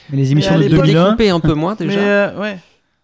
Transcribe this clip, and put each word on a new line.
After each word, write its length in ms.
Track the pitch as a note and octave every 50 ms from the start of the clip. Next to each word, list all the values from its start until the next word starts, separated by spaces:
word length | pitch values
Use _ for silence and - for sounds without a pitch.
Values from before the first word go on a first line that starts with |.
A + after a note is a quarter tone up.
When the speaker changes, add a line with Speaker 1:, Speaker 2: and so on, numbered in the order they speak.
| _ -
Speaker 1:
Mais 80 | C#3+
les 60 | C3+ C3+
Speaker 2:
Mais 60 | C3
Speaker 1:
émissions 220 | C#3+ D3+ D3 F#3+ -
Speaker 2:
à 20 |
Speaker 1:
de 60 | - -
Speaker 2:
l'époque, 160 | - - F3+
Speaker 1:
deux 80 | F3+
mille 100 | D3+ D3+
un. 80 | E3 F3
Speaker 3:
découper 240 | G3 A3 A#3 A3+ G3+
un 100 | F3+ E3+
peu 140 | E3 E3+ D#3
moins 220 | D3+ D#3 F3+ A3
déjà. 200 | G#3+ F3 F#3+ G3+
Speaker 2:
Mais, 100 | G3+ G3+
euh, 360 | G3+ G3+ G3+ G3+ F3 F2+ -
ouais. 180 | G3+ G#3+ G3+ F3 - _ _ _ _ _ _ _